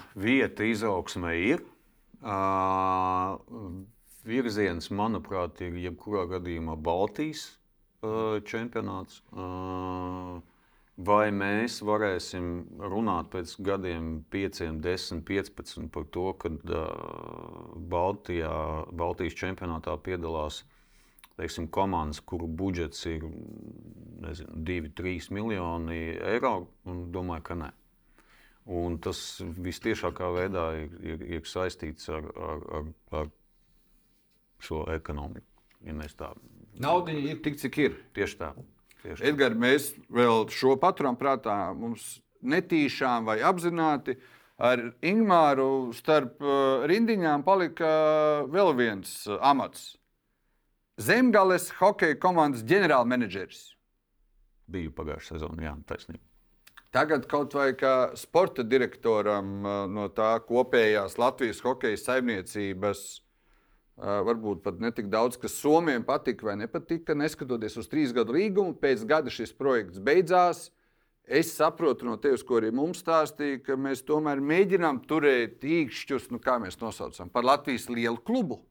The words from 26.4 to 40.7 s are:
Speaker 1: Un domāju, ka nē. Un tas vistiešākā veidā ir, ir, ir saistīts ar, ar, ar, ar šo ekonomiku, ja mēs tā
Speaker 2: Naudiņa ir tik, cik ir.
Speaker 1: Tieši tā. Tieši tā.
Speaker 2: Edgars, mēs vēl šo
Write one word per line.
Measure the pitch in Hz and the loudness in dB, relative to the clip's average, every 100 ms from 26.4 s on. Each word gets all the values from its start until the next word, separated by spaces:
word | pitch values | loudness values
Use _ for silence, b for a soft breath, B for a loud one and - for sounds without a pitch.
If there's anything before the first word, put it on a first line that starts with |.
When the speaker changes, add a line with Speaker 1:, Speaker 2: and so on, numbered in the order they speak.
| 131 98 90 _ | 2 0 -4 _
Speaker 1:
Un | 95 90 87 | -12 -10 -8
domāju, | 92 90 82 | -6 -6 -6
ka | - | -8
nē. | 87 73 - _ _ b b b b b b - | -10 -10 -14 _ _ b b b b b b -10
Un | 87 87 82 | -6 -4 -4
tas | 98 90 - - | -6 -8 -10 -12
vistiešākā | 90 85 90 - 110 101 90 76 90 | -12 -8 -8 -6 -4 -2 -4 -4 -4
veidā | 90 95 90 82 | -2 -2 -2 -4
ir, | 80 78 85 | -4 -8 -12
ir, | 85 80 | -10 -10
ir | - 82 - | -8 -8 -6
saistīts | 92 92 - 80 73 - | -4 -4 -6 -10 -10 -8
ar, | 78 76 - | -8 -8 -10
ar, | 82 78 - | -8 -8 -8
ar, | 78 76 - - | -8 -8 -12 -10
ar | 76 76 - _ _ _ _ _ _ _ _ _ _ _ _ | -6 -6 -10 _ _ _ _ _ _ _ _ _ _ _ _
šo | - 78 78 | -8 -6 -4
ekonomiku, | 80 - 73 71 - - _ _ _ 80 | -6 -6 -8 -8 -12 -18 _ _ _ -12
ja | |
mēs | 78 76 - | -10 -10 -12
tā | 76 - - - - | -14 -14 -20 -20 -20
Speaker 2:
Naudiņa | - 139 175 170 151 143 | -6 0 0 0 -4 -4
ir | - | -4
tik, | 151 143 | -6 -4
cik | 131 151 | -6 0
ir. | 131 - - | 0 0 -10
Speaker 1:
Tieši | - 98 - | -4 -4 -4
tā. | 80 - - _ _ _ | -10 -10 -18 _ _ _
Tieši | 87 - | -14 -2
tā. | 127 | 0
Speaker 2:
Edgars, | 143 131 113 | 4 2 4
mēs | 123 147 147 - - | 4 4 2 -10 -4
vēl | 120 120 113 107 | 4 6 6 2
šo | - 131 | 2 4